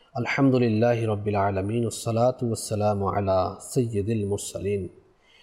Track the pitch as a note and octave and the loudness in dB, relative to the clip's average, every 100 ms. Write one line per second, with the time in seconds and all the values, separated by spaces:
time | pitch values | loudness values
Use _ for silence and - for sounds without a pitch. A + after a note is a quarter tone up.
0 | _ - A#2 - C#3 B2+ A#2+ G#2+ A#2 A#2 | _ -6 -4 2 4 4 4 4 4 2
1 | A2+ G#2 G#2 G#2 G2 G2 G2 A#2 A2+ - | 0 -2 0 0 0 0 -2 -2 -2 -4
2 | - A2+ B2 B2+ A#2+ A2 - G#2+ G#2 G2+ | -2 2 2 2 -2 -4 -4 0 0 2
3 | G2 G2+ G2 F#2+ F#2 F#2+ - C#3+ A#2 G#2+ | 0 0 2 2 0 -4 -4 -2 0 0
4 | G2 A2+ G2+ G2+ - - F#2+ G2+ F2+ - | -2 -2 -2 -4 -6 -6 -4 -4 -4 -12
5 | _ _ _ _ | _ _ _ _